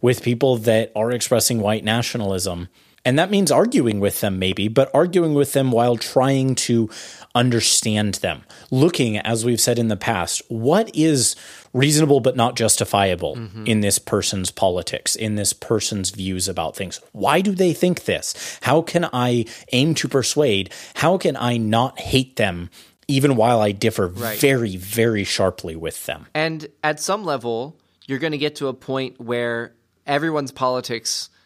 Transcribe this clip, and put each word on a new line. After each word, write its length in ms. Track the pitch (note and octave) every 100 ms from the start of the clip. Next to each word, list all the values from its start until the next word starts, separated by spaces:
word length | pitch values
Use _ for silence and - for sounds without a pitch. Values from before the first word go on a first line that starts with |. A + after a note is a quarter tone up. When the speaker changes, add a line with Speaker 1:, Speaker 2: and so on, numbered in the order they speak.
Speaker 1:
with 220 | A#2+ A#2+
people 320 | A#2+ A#2 C3+ A#2+
that 320 | A2+ A2 A2 G#2+
are 160 | A#2
expressing 480 | B2 - A#2 - A#2
white 240 | G#2 A2
nationalism 840 | G#2 A2+ A#2+ A#2+ G2 F#2+ F#2 F2 F2+ _ _ _ B2+
and 120 | C#3
that 120 | F#3+
means 200 | G3+ E3
arguing 500 | C3 A3+ B3 A#2 G2+
with 200 | G2+ -
them 180 | G#2 F#2
maybe, 300 | F#2 F#2+ G#2
but 220 | A2+ -
arguing 400 | C#3 F3 F3+ E3
with 220 | C#3+ C#3
them 160 | C#3 C3
while 260 | A#2 A#2+ A#2
trying 600 | - C3+ C3+ C3+ C3 B2 -
to 240 | A#2 G#2+ - - - -
understand 800 | A#2+ B2 A#2 - - A#2+ G#2+ G#2
them. 280 | - F#2 D2 - - -
Looking, 480 | C3 E3+ E3+ A#2+ G#2
as 260 | A2 A2+
we've 160 | A#2+ A#2
said 180 | - A#2+
in 100 | A2+
the 80 | G2
past, 460 | - G2+ E2+ - -
what 420 | A2+ A#2+ F#3+ A3+
is 420 | D3+ D#3+ C#3 A2+ - - - -
reasonable 480 | B2+ D3 D3+ D#3 C#3+
but 160 | B2+ B2+
not 200 | A#2 B2
justifiable 800 | A2 - - G2+ G2 F2 D#2 A#2+
Speaker 2:
Mm-hmm. 300 | A2 A2 A2
Speaker 1:
in 140 | G#2+
this 180 | G2+ -
person's 520 | - G2+ - G2 F#2
politics, 640 | - F#2+ F2+ - - -
in 220 | - A2 G#2
this 160 | G2
person's 580 | - - A2 - G2+ F#2
views 380 | G2 F#2+ F#2 F#2+
about 260 | F2+ D#2+
things? 260 | - F#2 - -
Why 280 | G#2+ G2 D#3+
do 100 | G3+
they 180 | F#3 F3+
think 320 | D3 F3+ E3+
this? 540 | - E2 - - - -
How 200 | B2 D#3
can 260 | D#3+ E3+ E3
I 320 | B2 B2 A#2+ A2+ - -
aim 220 | B2+ D3+ D#3
to 120 | B2+
persuade? 640 | C#3 A2+ D3 C#3+ G2 F#2 - -
How 220 | - D#3 F#3
can 180 | E3+ C3
I 220 | A#2+ A#2+
not 420 | A2 A2+ C3 -
hate 360 | - C3 C3 -
them 340 | G2+ F2 F2 - - _ -
even 280 | C3+ C#3+ A#2+
while 240 | A2+ A#2
I 100 | G#2
differ 360 | G2+ A2 - F#2
Speaker 2:
Right. 300 | F#2+ A2+ G#2
Speaker 1:
very, 380 | C#3 C3 A2+ F#2
very 460 | F#2+ A2+ A#2 G#2+
sharply 540 | G2 - F#2+ - E2+ D#2+
with 300 | D#2+ - -
them? 200 | D#2 -
Speaker 2:
And 320 | D3+ D#3+ D#3+ D#3 _
at 160 | D3+ D3+
some 260 | - G#3
level, 540 | F3+ C3+ A#2+ A2+ C#3 - _ _ -
you're 120 | C3+
gonna 200 | D#3+ D3
get 180 | D3 D3
to 120 | C3+
a 60 |
point 460 | C3 - C3+ C3 -
where 540 | A#2 A#2+ A#2+ A#2 A#2 _ _ _ -
everyone's 440 | C#3+ D#3+ D3+ C3+
politics 760 | - B2+ B2+ B2 A#2 - - - _